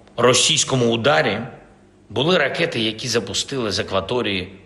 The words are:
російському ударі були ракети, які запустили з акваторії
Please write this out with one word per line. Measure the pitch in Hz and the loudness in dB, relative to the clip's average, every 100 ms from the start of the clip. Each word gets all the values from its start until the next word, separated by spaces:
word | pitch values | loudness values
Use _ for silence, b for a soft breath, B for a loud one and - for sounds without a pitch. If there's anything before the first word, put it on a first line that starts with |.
| - - | -18 2
російському | 120 123 - 156 - 131 120 | 4 4 2 0 0 2 2
ударі | 113 113 156 131 101 120 - - - - _ _ | 2 2 2 2 -2 -8 -14 -20 -20 -20 _ _
були | 104 147 180 | -2 2 2
ракети, | 135 127 165 123 | 2 0 -2 -2
які | 110 107 123 | -4 -4 -2
запустили | 117 92 95 - 135 113 | -2 -2 -6 -4 -2 -2
з | 98 | -2
акваторії | 104 98 92 123 110 98 90 - | -2 -2 -2 -2 0 -2 -6 -12